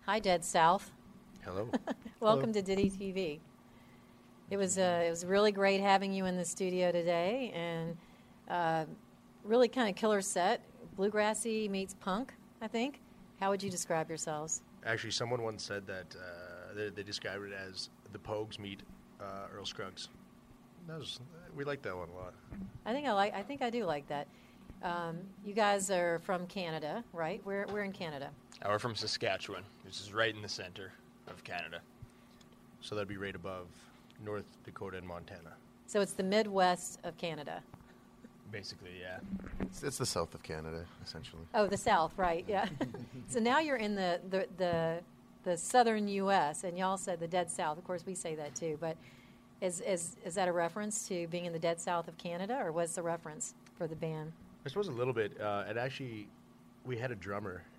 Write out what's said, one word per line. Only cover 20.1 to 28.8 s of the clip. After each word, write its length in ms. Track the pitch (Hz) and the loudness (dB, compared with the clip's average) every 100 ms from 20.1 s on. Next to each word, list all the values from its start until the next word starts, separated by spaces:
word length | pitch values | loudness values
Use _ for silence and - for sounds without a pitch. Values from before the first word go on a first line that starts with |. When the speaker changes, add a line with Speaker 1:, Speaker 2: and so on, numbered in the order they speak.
| - - - - - - - 175 | -14 -20 -20 -20 -20 -20 -18 -14
Speaker 2:
That 120 | 160 | -10
was, 200 | 123 - 127 160 - 147 | -10 -10 -12 -16 -16 -6
we 80 | |
liked 180 | 143 143 | -4 -4
that 120 | 107 90 | -4 -6
one 140 | 85 | -8
a 40 | |
lot. 200 | 90 92 - - 98 - - | -8 -12 -12 -14 -12 -10 -10
Speaker 1:
I 80 | 202 | -4
think 140 | 262 285 | -2 2
I 80 | |
like, 200 | 202 202 | 2 2
I 60 | 196 | 0
think 220 | 202 277 | -6 -4
I 80 | 247 | -2
do 160 | 233 190 | 0 0
like 200 | 147 143 | -2 -2
that. 200 | 143 147 - - - - - | -6 -6 -12 -20 -20 -18 -8
Um, 380 | 180 175 170 165 196 - 202 | -4 -2 -4 -6 -10 -12 -4
you 80 | |
guys 360 | 202 208 202 190 | 2 4 4 4
are 280 | 185 175 165 | 4 4 2
from 280 | 170 180 180 | 0 -2 -2
Canada, 560 | 202 175 160 151 190 233 | -4 -4 -2 -4 -6 -6
right? 260 | 175 160 190 196 | -4 -4 -4 -4
We're, 180 | 196 202 | -4 -2
we're 120 | 208 | -2
in 80 | 202 | -4
Canada. 360 | 196 175 143 143 143 - - | -4 -6 -6 -8 -12 -20 -6
Speaker 3:
Uh, 60 | 101 | 0
we're 100 | |
from 160 | 104 | 2